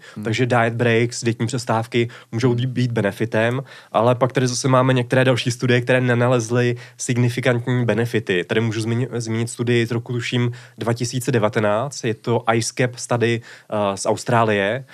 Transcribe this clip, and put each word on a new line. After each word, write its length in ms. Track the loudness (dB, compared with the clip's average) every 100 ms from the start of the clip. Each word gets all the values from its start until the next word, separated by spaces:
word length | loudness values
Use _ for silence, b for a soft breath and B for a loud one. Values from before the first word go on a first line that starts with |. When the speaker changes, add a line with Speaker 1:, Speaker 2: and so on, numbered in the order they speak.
| B -8
Speaker 1:
Hmm. 80 |
Speaker 2:
Takže 220 | -4 -2 2
diet 280 | 2 2
breaks, 500 | 0 2 2 0 -2
dietní 240 | -4 -2 -4
přestávky 640 | -4 -2 -2 0 -2 -2 B B
můžou 220 | -2 0
Speaker 1:
Hmm. 120 | 0 -2
Speaker 2:
být 260 | -2 -2
benefitem, 720 | 0 -2 -2 -2 0 0 -2 B B B
ale 240 | 2 2 2
pak 160 | 0
tady 140 | 0 -2
zase 200 | 0 2
máme 260 | 4 4
některé 320 | 2 2 2 4
další 260 | 2 -2
studie, 300 | -2 2 2
které 200 | 2 2
nenalezly 720 | 2 2 2 2 2 0 0 -2 B -8
signifikantní 880 | -2 2 2 2 0 0 0 0 2
benefity. 580 | 0 0 -2 0 0
Tady 180 | 0 0
můžu 200 | 0 -2
zmíni-, 260 | -2 -2 -2 -4
zmínit 320 | -4 -4 -4
studii 360 | -2 0 2 2
z 60 |
roku, 220 | -2 -4
tuším, 380 | -6 -2 0 -2 -4 B -6
dva 160 | -4
tisíce 380 | -2 -4 -4 -2
devatenáct, 720 | 2 2 2 0 0 -2 -4
je 100 | -4
to 300 | -4 -2 0 0
ice 200 | 0 -2 -2
cap 180 | -2 -4
study, 460 | -4 0 0 0
eh, 560 | -6 -20 -6 -2 0 0
z 80 | -2
Austrálie 800 | -2 0 2 4 2 2 -2 -8